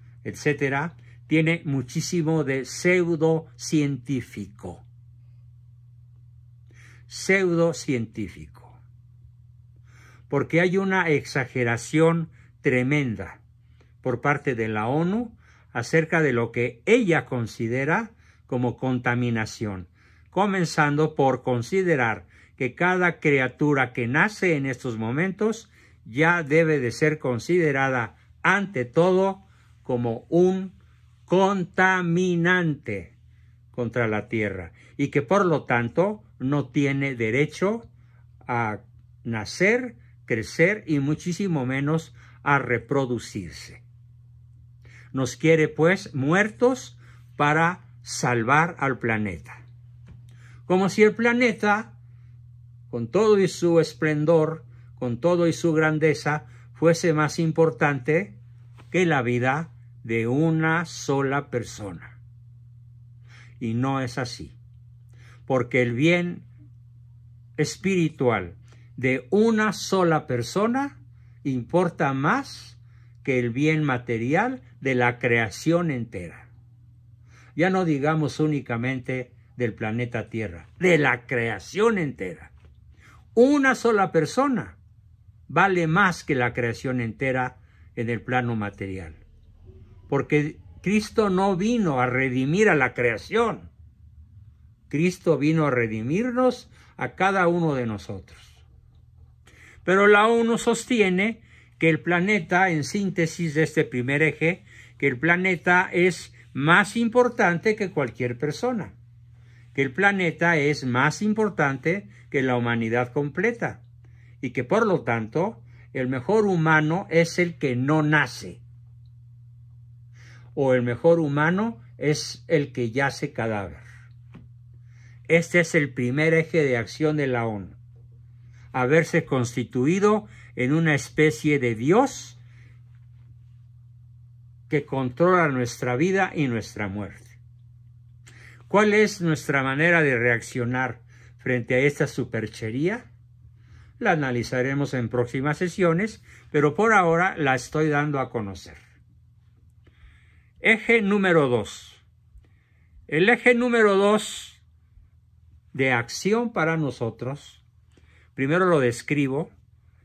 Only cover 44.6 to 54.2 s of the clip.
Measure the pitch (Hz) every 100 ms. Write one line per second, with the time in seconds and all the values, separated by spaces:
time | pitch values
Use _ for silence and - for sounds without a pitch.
44.6 | - - - - - 131 127 - 160 160
45.6 | 151 151 160 196 - 123 135 180 214 -
46.6 | 247 254 - - - - - - 147 156
47.6 | 165 185 - - - - 131 120 113 143
48.6 | 170 160 139 127 120 110 104 85 - -
49.6 | - - - - - - - - - -
50.6 | - 185 190 - 214 214 233 240 247 -
51.6 | 208 208 - - - - - - - -
52.6 | - - - 120 117 185 220 208 180 -
53.6 | 175 165 156 - 156 151